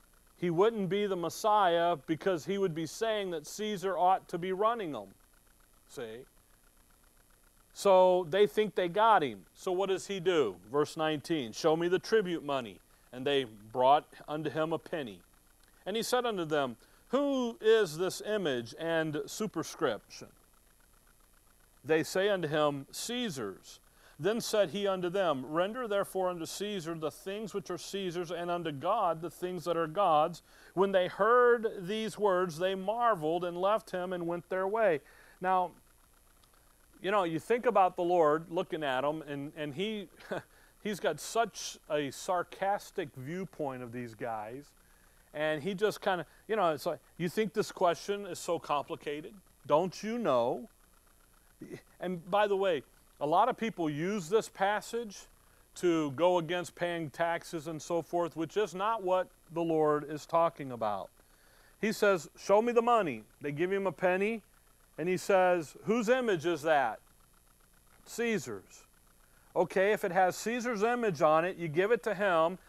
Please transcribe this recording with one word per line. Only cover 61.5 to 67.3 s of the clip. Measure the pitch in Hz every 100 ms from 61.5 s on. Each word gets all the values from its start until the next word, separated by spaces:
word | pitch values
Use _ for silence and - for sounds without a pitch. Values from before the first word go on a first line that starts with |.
| _ _ -
He | 214
says, | - 208 185 147 -
"Show | - 202
me | 240
the | 233
money." | 233 226 170 110 107 -
They | 147
give | 147 180
him | 196 190
a |
penny, | 151 185 185 208 226 - _ _ _ _ -
and | 170
he | 185
says, | - 185 180 180 143 -
"Whose | 165 233 214
image | 254 240 175
is | 170 156
that?" | 160 147 117 98 - _ _